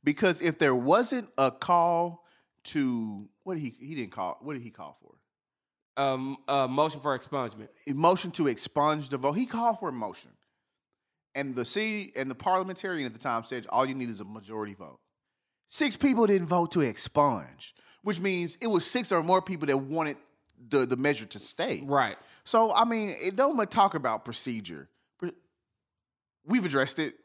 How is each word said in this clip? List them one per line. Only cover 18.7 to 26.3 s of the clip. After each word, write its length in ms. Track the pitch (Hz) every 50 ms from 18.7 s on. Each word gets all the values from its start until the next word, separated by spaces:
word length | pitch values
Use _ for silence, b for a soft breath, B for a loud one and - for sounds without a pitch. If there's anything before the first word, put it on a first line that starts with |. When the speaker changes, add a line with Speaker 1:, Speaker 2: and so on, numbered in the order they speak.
| 208 175 165
Speaker 1:
six 260 | - - 247 220 -
or 120 | 196 170 156
more 180 | 170 185 190
people 240 | 185 - 185 156 156
that 100 | 143 135
wanted 400 | 139 135 135 156 165 156 151 139 - - _ _ _ _ _ _ _ 127 113
the, 160 | 139 135 127
the 100 | 120 127
measure 280 | 123 131 147 143 - 113
to 140 | 101 - 101
stay. 420 | - - - - 170 - 147 - 139
Speaker 2:
Right. 300 | 135 143 139 127 104 92 B B B B B B
Speaker 1:
So, 280 | - - 226 226 220 -
I 120 | - 226
mean, 300 | 233 233 220 214 202 143 -
it 140 | 143 185 190
don't 200 | 202 262 285 320
ma-, 80 | 247 214
talk 300 | - - 233 196 196 -
about 280 | 156 127 123 110 107 -
procedure. 600 | - 113 - - 131 120 110 101 87 85 73 69 _ _ _ _ _ _
Pr-, 120 | _ 185 170 - _ _ _ _ _ _ _ _ _ _ _ _ _ _ _ _ _ _ _